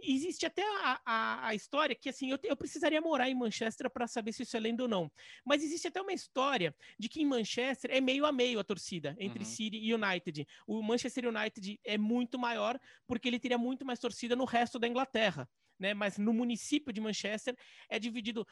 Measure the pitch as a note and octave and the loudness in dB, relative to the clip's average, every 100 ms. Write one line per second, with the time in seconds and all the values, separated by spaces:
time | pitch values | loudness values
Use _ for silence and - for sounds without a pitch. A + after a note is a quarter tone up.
0 | - C4 F4 - E4 - G#4 G4+ D4 C4 | 0 2 2 -2 -2 0 0 0 0 0
1 | - A3+ A3 A3 A#3 G#3+ - C#4 - - | 0 0 2 0 -2 -2 -2 0 2 0
2 | C4+ - C4 C4+ G#4 C#4+ D4 D#4 D#4 D#4 | -4 -4 -2 -2 0 -2 -2 0 2 4
3 | E4 C#4+ B3+ B3+ A#3 - A3+ - B3+ A#3+ | 4 2 2 2 0 0 -4 -2 -4 -2
4 | A#3 A#3 A3 A3 B3 A#3 A3 A#3 B3 G3 | -2 -2 -4 -6 -4 -2 0 0 2 2
5 | D#3 - - - B3 D4 D4+ E4 F4 F4+ | 0 -6 -20 -12 0 2 2 -2 -4 -4
6 | G4 E4+ - C4 C4+ B3+ E3 - - - | -4 -4 -4 0 2 2 0 -2 -14 -8
7 | A3 D#4 C#4+ B3 G3+ - B3+ C4+ - C4+ | -6 0 2 2 0 0 -2 -2 0 2
8 | C4 C4+ D4+ C4 B3 A3+ F#3+ F#3 - F3 | 4 4 2 4 2 2 -2 -4 -4 -4
9 | D3 - G3 A#2 G#3+ - A3 G#3+ A3 A3+ | -4 -4 -6 -6 -8 -4 -6 -2 0 2
10 | G3+ F3+ F3+ D3+ - - - A3 G#3+ A#3+ | 2 0 -2 -6 -8 -10 -6 -2 2 2
11 | B3+ C4 A#3+ A3 G#3+ - F#3+ G#3 - G#3+ | 2 -2 -2 0 -2 -4 -8 -8 -2 0
12 | G#3+ A#3+ B3 B3+ A#3+ A3+ G#3 B3+ - - | 2 2 0 -2 -2 0 0 -2 -8 -20
13 | - A#3+ B3 A#3+ B3 A#3+ A#3+ C4 C4+ A#3+ | -6 -2 0 0 2 2 2 -2 -4 -4
14 | A#3+ - A#3+ B3 B3+ A#3 A#3+ B3 A#3 A#3+ | -4 -4 -2 0 2 4 2 2 0 2
15 | C4 A3 G#3+ D#3 B2 _ _ _ F#3+ G#3 | 0 2 2 2 -6 _ _ _ -4 0
16 | G#3 G3+ G#3 A3+ A#3+ A#3 - C#4+ D4 G#3 | 0 2 2 2 2 -2 0 0 0 -4
17 | A3 G3 G3+ G#3+ - B3 - - - A3 | -2 -2 -2 -2 -4 -6 -12 -20 -6 -4
18 | A#3 A#3 G#3+ A3+ - | -2 -4 -4 -4 -6